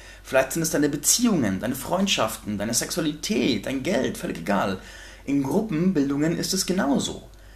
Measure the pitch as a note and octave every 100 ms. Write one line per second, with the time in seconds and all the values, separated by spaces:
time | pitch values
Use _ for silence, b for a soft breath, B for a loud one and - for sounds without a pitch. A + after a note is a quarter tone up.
0 | B B - C3 C3 E3 D#3+ D3+ D3 D3+
1 | - - A#3+ E3+ G#2+ F#2+ A2 C#3 - F3+
2 | G3 - A2 - F#2+ G2+ G#2+ B2 D#3 -
3 | D3+ - - A#3 D#3 G#2 - C3+ C#3+ A#3
4 | A#3 - - E3+ E3 G3 A2 F#2 B B
5 | B B - C#3+ C3+ F3+ A3 D#3 F#3 D#3
6 | C#3 C#3+ D#3+ - - F#3+ - F#3 C#4 A#3+
7 | - - - B B